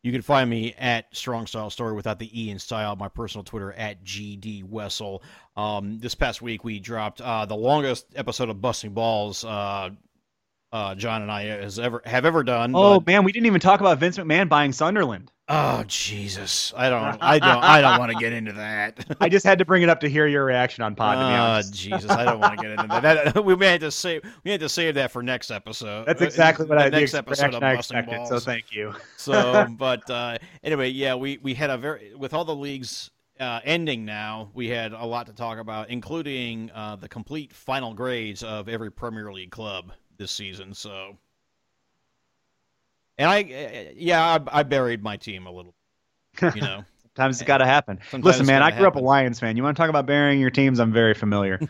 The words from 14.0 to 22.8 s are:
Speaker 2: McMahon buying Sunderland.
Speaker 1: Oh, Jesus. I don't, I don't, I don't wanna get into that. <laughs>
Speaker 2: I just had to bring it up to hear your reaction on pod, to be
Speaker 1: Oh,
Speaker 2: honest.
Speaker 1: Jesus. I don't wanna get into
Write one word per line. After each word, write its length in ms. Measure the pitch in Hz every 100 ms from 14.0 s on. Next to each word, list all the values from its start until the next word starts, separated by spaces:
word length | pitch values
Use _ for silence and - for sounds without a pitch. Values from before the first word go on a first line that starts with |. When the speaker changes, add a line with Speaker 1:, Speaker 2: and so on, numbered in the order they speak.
| 170 180
Speaker 2:
McMahon 320 | 160 160 190
buying 240 | 147 143
Sunderland. 580 | 131 156 208 156 98 - _ -
Speaker 1:
Oh, 380 | 151 139 123 107
Jesus. 840 | - - 104 101 95 98 - - -
I 140 | 127
don't, 280 | 123 110 135
I 180 | - 151
don't, 240 | 180 156
I 160 | 151 151
don't 200 | 139 123
wanna 200 | 123 113
get 140 | 117
into 180 | 117 110
that. 520 | 104 107 107 107 - - 151
<laughs> 40 |
Speaker 2:
I 80 | -
just 160 | 190 196
had 120 | 190
to 60 | 180
bring 160 | 185
it 60 | 170
up 140 | 165
to 80 | 151
hear 180 | 143 151
your 160 | 143
reaction 400 | 135 127 127 -
on 100 | 110
pod, 220 | 104 107 104
to 40 |
be 180 | 131 120
Speaker 1:
Oh, 120 | 117
Speaker 2:
honest. 220 | 110 98
Speaker 1:
Jesus. 380 | 98 92 185 -
I 140 | 190 120
don't 160 | 226
wanna 160 | 208 202
get 140 | 214
into 160 | -